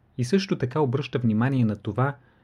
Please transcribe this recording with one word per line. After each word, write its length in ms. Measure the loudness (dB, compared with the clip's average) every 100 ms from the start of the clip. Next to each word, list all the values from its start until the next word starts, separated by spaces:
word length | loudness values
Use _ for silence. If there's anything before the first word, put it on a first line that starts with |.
| _ -6
и 60 |
също 340 | 0 0 0 -2
така 220 | -2 0
обръща 400 | 0 0 -2 -2
внимание 460 | 2 2 2 2 2
на 100 | 0
това 400 | -4 -2 -2 -2 _ _